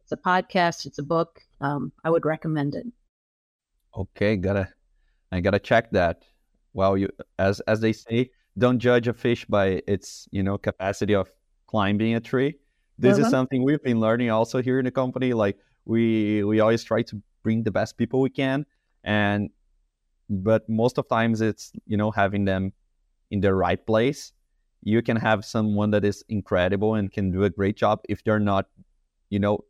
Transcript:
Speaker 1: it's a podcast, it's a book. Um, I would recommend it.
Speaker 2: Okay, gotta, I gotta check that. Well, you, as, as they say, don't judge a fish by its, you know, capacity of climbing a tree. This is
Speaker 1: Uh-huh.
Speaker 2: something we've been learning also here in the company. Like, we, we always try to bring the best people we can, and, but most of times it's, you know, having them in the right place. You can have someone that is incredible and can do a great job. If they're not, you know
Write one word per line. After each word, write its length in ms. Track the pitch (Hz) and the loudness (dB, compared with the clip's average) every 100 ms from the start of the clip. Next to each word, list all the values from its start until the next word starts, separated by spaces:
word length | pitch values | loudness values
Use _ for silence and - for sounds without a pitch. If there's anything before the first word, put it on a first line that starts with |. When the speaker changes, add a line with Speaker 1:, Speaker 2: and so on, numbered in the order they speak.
Speaker 1:
it's 100 | _ | _
a 60 | - | -6
podcast, 680 | 185 180 180 190 170 - 139 | 0 0 0 0 0 -2 -12
it's 100 | - | -12
a 60 | |
book. 380 | 147 165 160 _ _ _ | -2 -2 -2 _ _ _
Um, 300 | 139 143 - _ | -6 -4 -8 _
I 60 | 160 | -2
would 160 | 165 | 0
recommend 500 | 151 156 160 156 143 | 0 -4 -4 -2 -2
it. 100 | - 240 _ _ _ _ _ _ _ _ _ _ | -4 -12 _ _ _ _ _ _ _ _ _ _
Speaker 2:
Okay, 400 | - 92 - 104 | -10 -10 -2 0
gotta, 320 | 107 92 101 90 _ _ _ _ _ _ | 0 0 -2 -4 _ _ _ _ _ _
I 80 | 92 | -2
gotta 200 | 92 98 | 0 0
check 320 | - 117 - | 2 0 2
that. 320 | 101 87 82 _ _ _ _ _ | 0 0 -2 _ _ _ _ _
Well, 240 | 92 95 98 | 0 2 2
you, 120 | 98 - - - | -2 -6 -16 -2
as, 220 | 95 101 | 0 0
as 180 | - 110 | -2 0
they 140 | 110 | 0
say, 380 | 110 - 117 127 _ _ 95 | -2 -2 -2 -2 _ _ 0
don't 220 | 123 127 | 2 2
judge 280 | 123 120 117 | 4 2 2
a 60 | |
fish 320 | 117 123 113 | -2 -2 -2
by 360 | - 104 95 92 - | 0 0 2 0 -2
its, 400 | 98 - - - | -4 -4 -20 -8
you 120 | 98 | -4
know, 140 | 95 101 | -2 -2
capacity 580 | 104 - 95 101 98 | -6 -4 -6 -2 0
of 140 | 101 95 _ _ _ _ | 0 0 _ _ _ _
climbing 480 | 110 98 104 113 | -2 0 0 0
a 40 | 117 | -2
tree. 360 | 113 123 139 170 _ _ _ - | -2 -2 -2 -4 _ _ _ 0
This 180 | 196 202 | 4 4
is 40 | |
Speaker 1:
Uh-huh. 100 | 220 | 2
Speaker 2:
something 320 | 139 127 131 | 0 0 0
we've 180 | 131 147 | 0 0
been 180 | 131 113 | 0 0
learning 300 | 110 117 120 | 2 2 0
also 320 | 110 113 127 | 0 0 -2
here 160 | 123 127 | 0 0
in 80 | |
the 60 | 127 | 0
company. 420 | 135 131 127 127 | -2 -4 -2 -2
Like, 240 | 117 101 - _ _ | 2 0 -2 _ _
we, 580 | - 113 113 110 104 107 | -2 0 2 2 0 0
we 160 | 101 107 | 2 2
always 240 | 107 117 | 4 2
try 180 | - 113 | 0 -4
to 180 | 117 104 _ _ | -4 -10 _ _
bring 220 | 117 113 | -2 -2
the 80 | 113 | 0
best 260 | 90 110 - | -2 -4 -4
people 240 | 117 131 | -2 0
we 80 | 131 | 0
can, 360 | - 135 135 151 _ _ _ | -2 -2 -2 -6 _ _ _
and, 460 | - 107 101 104 101 _ _ _ _ _ _ _ - | -2 0 0 0 -4 _ _ _ _ _ _ _ -8
but 380 | 98 98 110 - | -2 2 0 0
most 280 | 110 120 - | 0 0 0
of 100 | - | -2
times 340 | 117 117 110 | 0 0 0
it's, 300 | 110 101 - - - | -2 -2 -14 -20 -6
you 100 | 104 | -2
know, 140 | 107 | -2
having 340 | 104 101 101 | 0 0 0
them 280 | 98 95 95 _ _ _ _ _ _ | 0 0 -4 _ _ _ _ _ _
in 100 | 101 | 0
the 120 | 98 | 2
right 300 | 95 87 90 | 2 0 -2
place. 480 | - 110 123 147 - _ _ _ _ _ | 0 2 2 -2 -16 _ _ _ _ _
You 180 | - 113 | 0 0
can 140 | 117 | 2
have 300 | 113 117 107 | 0 2 0
someone 460 | - 113 107 104 107 | -2 -2 0 0 2
that 120 | 104 | 2
is 200 | 101 98 - | 0 -4 -6
incredible 680 | 107 - 92 92 98 107 | -8 -2 0 2 0 0
and 160 | 110 98 | 0 -4
can 200 | - 95 | -2 -2
do 140 | 92 | 2
a 40 | 101 | 0
great 280 | 92 98 107 | 2 -2 0
job. 240 | 107 107 - | 0 0 -4
If 140 | 101 | -4
they're 160 | - 107 | 0 0
not, 280 | 104 98 95 _ _ _ _ _ _ | 2 0 -4 _ _ _ _ _ _
you 100 | 101 | -2
know 240 | 104 104 | 0 -2